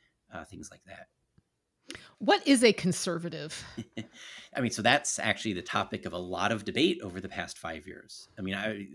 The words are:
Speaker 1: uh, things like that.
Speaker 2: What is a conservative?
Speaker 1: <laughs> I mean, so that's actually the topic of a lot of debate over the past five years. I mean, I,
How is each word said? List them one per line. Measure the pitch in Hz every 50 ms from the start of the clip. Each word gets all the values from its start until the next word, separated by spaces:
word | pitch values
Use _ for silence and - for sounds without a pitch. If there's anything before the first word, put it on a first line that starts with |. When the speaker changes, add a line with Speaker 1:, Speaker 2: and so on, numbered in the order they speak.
| _ _ _ _ _ _ -
Speaker 1:
uh, | 82 80
things | - - 85 78 -
like | - - _
that. | 92 90 87 90 _ _ _ _ _ _ _ _ _ _ _ _ _ _ _ _ - - - - - _ -
Speaker 2:
What | - 214 381 392 - -
is | 277 240 247
a | 226 -
conservative? | - - 185 175 - - 190 170 165 170 170 160 156 147 156 - - - - - - - - - - 110 -
Speaker 1:
<laughs> | - - - - - - - - -
I | -
mean, | 127 113
so | 117 -
that's | 104 117 131 147 - - - -
actually | - 110 98 - - 110 98
the | 87
topic | 85 - - 104 98 - - 92 -
of | 90 85
a | 87
lot | 90 90 90 87 95 104
of | 113 107 98
debate | 113 120 120 147 196 185 - -
over | 98 87 95
the | 95 95
past | - 98 85 - - -
five | - 82 82 80 76 -
years. | - - - - - - - - - -
I |
mean, | 95 95 98
I, | 98 101 110 107 101 101 - -